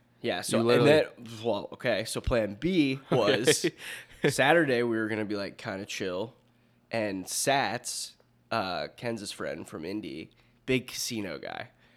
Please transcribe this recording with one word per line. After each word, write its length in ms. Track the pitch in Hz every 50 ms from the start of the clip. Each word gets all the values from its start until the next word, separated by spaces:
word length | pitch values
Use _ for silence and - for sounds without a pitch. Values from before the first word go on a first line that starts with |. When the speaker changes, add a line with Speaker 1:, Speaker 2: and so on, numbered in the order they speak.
| _ _ _ _
Speaker 1:
Yeah. 200 | - 117 98 90
So, 160 | 98 - - 117
Speaker 2:
You 60 | 113
literally 280 | 120 120 120 120 -
Speaker 1:
and 160 | 151 156 - - - - 123 120
then, 100 | 117 107 110
well, 260 | 117 104 101 - - -
okay. 300 | - - 123 107 95 113
So 140 | - - 123
plan 380 | - - 131 117 107 101 101 101
B 400 | - 175 190 175 147 135 131 135 -
Speaker 2:
<laughs> 60 | -
Speaker 1:
was 540 | 165 131 - - 131 113 123 156 147 - -
Speaker 2:
Okay. 100 | 170 - -
<laughs> 520 | - - - - - - - - - 147
Speaker 1:
Saturday 520 | 135 - 131 139 160 175 160 135 123 120
we 160 | 120 120 113 113
were 100 | 110 107
gonna 180 | 110 107 107
be, 100 | 101 104
like, 220 | 101 98 92 - -
kinda 280 | - 117 98 95 104
chill, 480 | - - - 104 95 90 92 107 123 - _ _ _ _ _ _ _ _ _ _ _
and 360 | 110 113 107 104 95 95 90
Sats, 880 | - - - - 143 135 139 120 98 104 123 - - - - - - - _ _ _ _ _ _ _
uh, 380 | - 113 95 92 87 76 76 76 - -
Ken's 340 | 127 120 117 104 101 -
friend 360 | - - 92 71 71 85 95 -
from 180 | - 92 78
Indy, 460 | 87 101 110 - 78 67 78 - - _ _ _ _ _ _ _
big 220 | - 131 127 127 -
casino 500 | - - - - 120 107 101 90 76 65
guy, 320 | 50 50 50 50 - - _ _ _ _ _